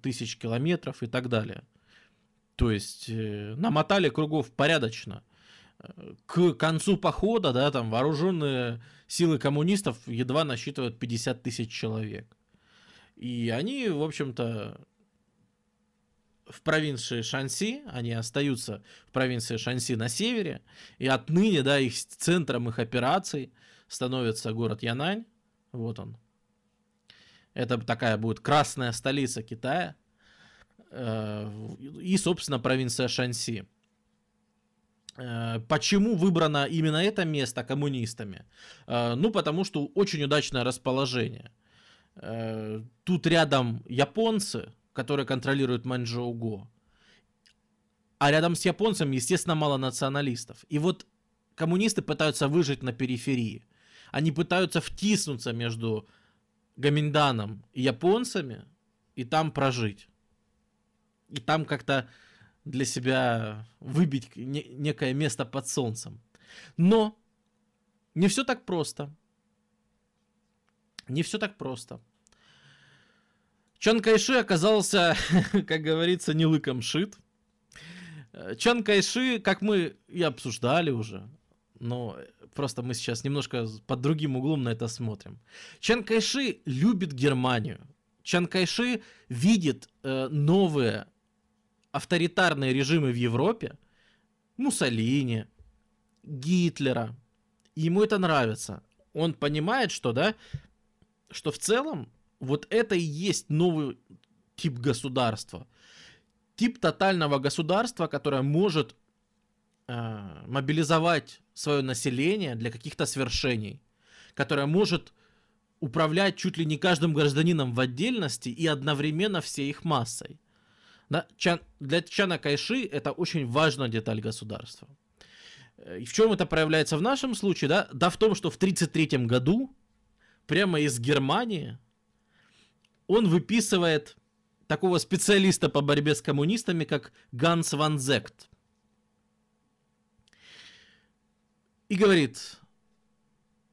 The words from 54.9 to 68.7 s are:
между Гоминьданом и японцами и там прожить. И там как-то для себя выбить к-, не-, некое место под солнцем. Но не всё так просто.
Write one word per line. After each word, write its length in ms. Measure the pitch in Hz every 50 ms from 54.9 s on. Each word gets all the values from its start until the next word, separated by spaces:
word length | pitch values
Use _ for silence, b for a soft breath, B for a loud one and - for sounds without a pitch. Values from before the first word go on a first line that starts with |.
| - - 185 208 214 208 - 151 139 117 - 123
между 560 | 113 117 120 117 113 113 117 113 110 107 107 b b b b b b b b _ _ _ _ _ _
Гоминьданом 880 | - 127 143 143 151 151 147 139 151 147 139 127 113 104 104 110 104 - _ _
и 80 | 127
японцами 840 | 127 131 123 113 - 175 202 233 247 247 - 202 156 131 110 98 - - _ _ _ _ _ _ _ _ _
и 80 | - 127
там 280 | 117 160 156 160 156
прожить. 560 | 117 143 139 135 123 120 113 104 98 - - _ _ _ _ _ _ _ _ _ _ _ _ _ _ _ _ _ _ _ _ _ _ _ _ _
И 120 | 147 139
там 260 | 117 - 160 160 151
как-то 420 | - 147 131 - - 139 135 120 b b b b b b b b b b b _
для 220 | 156 131 127 139
себя 800 | 113 - 135 123 131 131 131 131 123 117 113 113 107 107 107 113 - _ _
выбить 500 | - 143 127 151 180 156 135 135 113 -
к-, 60 | -
не-, 320 | - 117 131 139 147 - 123 127 135
некое 340 | 143 151 147 - 147 131
место 320 | 131 139 156 151 - - 135
под 240 | 117 - 139 135 -
солнцем. 540 | - 147 131 113 110 - - - - - _ _ B B B B B B B B B -
Но 400 | 170 185 220 226 214 214 214 _ _ _ _ _ _ _ _ _ _ _ _ _ _ _ _ _ _ _ _
не 140 | 156 180 202
всё 160 | - 262 269
так 200 | - 254 247 -
просто. 500 | -